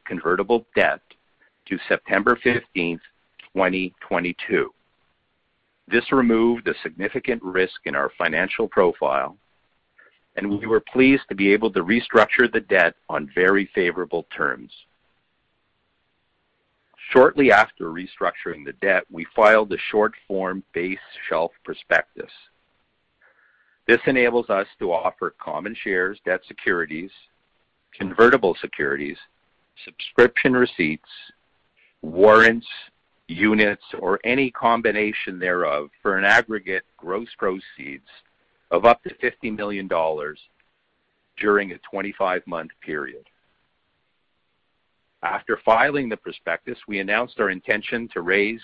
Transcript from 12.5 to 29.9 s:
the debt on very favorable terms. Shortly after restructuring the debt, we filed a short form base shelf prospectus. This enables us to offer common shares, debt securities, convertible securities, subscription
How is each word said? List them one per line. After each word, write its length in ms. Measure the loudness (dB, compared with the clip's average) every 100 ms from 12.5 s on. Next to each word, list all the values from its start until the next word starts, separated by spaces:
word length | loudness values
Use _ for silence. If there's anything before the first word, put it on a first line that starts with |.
the 100 | 0
debt 340 | 0 2 2 0 -8
on 200 | -8 -6 0
very 340 | 2 2 0 -2
favorable 500 | -2 -2 -6 -6 -8 -6
terms. 360 | -6 -6 -14 -20 _ _ _ _ _ _ _ _ _ _ _ _ _ _ _ _ _ _ _ _ _ _ 0
Shortly 400 | 6 6 6 4
after 340 | 6 4 -2 -10
restructuring 800 | -10 -12 -4 -4 -4 -10 -12 -14
the 80 | -6
debt, 220 | 0 0 -2
we 160 | -12 -8 4
filed 360 | 6 6 4
a 60 | -4 -4
short 220 | 0 0 -2 -8
form 360 | -6 -4 -8 -8
base 240 | -6 -6 -8 -14 -16 -6
shelf 220 | -4 -4 _
prospectus. 680 | -14 -12 -2 -2 -2 -12 -16 -18 _ _ _ _ _ _ _ _ _ _ _ _ _ _ 2
This 140 | 2 4
enables 420 | 2 2 2 0
us 180 | -2 -2 -6
to 120 | -4
offer 440 | -2 -2 -4 -10 -10
common 380 | -10 -8 -8 -10
shares, 420 | -4 -2 -2 -4 -4
debt 160 | -4 -6
securities, 640 | -10 -4 -2 -4 -8 -14 -18 _ _ _ _ _ _ _
convertible 640 | -12 -6 4 6 6 2 -2
securities, 580 | -8 -6 -4 -4 -6 -12 -18 _ _ _ _ _
subscription 680 | -20